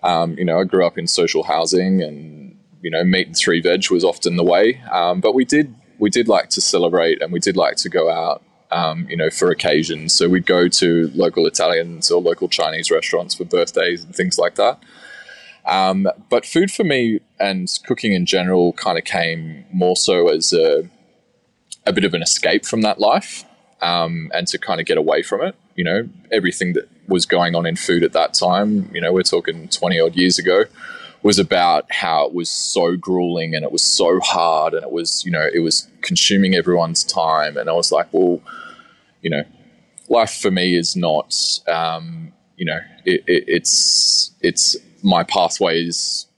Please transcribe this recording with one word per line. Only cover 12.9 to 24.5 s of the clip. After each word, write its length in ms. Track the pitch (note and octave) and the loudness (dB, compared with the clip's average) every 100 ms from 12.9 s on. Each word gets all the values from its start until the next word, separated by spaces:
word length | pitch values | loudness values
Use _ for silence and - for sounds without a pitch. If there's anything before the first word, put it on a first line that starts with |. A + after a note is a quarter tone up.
restaurants 440 | E2 - E2+ F2 - | -2 0 -4 -4 -8
for 100 | F2 | -4
birthdays 580 | F2+ E2+ - F2+ F2 | -2 0 0 -2 -2
and 120 | E2+ - | -8 -4
things 220 | F#2 - | -4 0
like 180 | F2 - | -2 0
that. 240 | G#2+ C#3 _ - - - - - - - - | 0 0 _ -20 -20 -20 -20 -20 -20 -10 -2
Um, 420 | F#2+ F#2+ F#2+ F#2+ - - | 0 2 2 0 -2 -2
but 160 | A#2+ - | -2 0
food 260 | E3 G3 | 0 0
for 120 | - | 0
me 360 | G3 C3+ A#2+ G#2+ _ _ | 0 2 2 0 _ _
and 300 | G2 F#2+ F2+ - - | -2 -2 -4 -6 -4
cooking 280 | A#2+ A2+ | -4 0
in 120 | F#2+ F2 | 0 2
general 480 | F#2+ F2+ F#2 F2 | 0 2 4 2
kind 240 | - - E2+ | 0 -2 -2
of 60 | |
came 600 | - F#2+ E2+ E2 D#2+ D2+ - | -2 -2 -2 -4 -10 -14 -8
more 240 | F#2 F2+ F2+ | 0 0 2
so 320 | - F2+ E2+ | 2 4 4
as 240 | D#2+ E2 | 2 0
a, 360 | E2+ D#2+ C#2+ F2 _ _ _ _ _ _ _ _ - - | 2 4 2 -2 _ _ _ _ _ _ _ _ -6 -2
a 80 | |
bit 100 | G2 F#2+ | 0 0
of 80 | |
an 80 | E2+ | -2
escape 440 | E2 - - F#2+ - | -2 -2 0 0 -2
from 160 | A#2 | -2
that 180 | G#2+ - | 0 2
life, 460 | G#2 D#3+ - - - _ _ _ | 2 2 -2 -16 -18 _ _ _
um, 480 | - F2 E2+ E2+ D#2+ | -2 0 -2 -4 -4
and 140 | D#2 | -4
to 100 | F2+ | -4